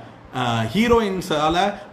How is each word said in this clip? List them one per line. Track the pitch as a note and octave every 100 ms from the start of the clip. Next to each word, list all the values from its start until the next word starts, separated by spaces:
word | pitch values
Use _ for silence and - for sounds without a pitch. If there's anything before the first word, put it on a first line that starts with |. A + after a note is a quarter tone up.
| - - - B2+
அஹ், | A#2+ A#2 A2
ஹீரோயின்ஸால | G#3 A#3 A#3 G#3 F#3 - D3+ D#3 F3 G3+ - -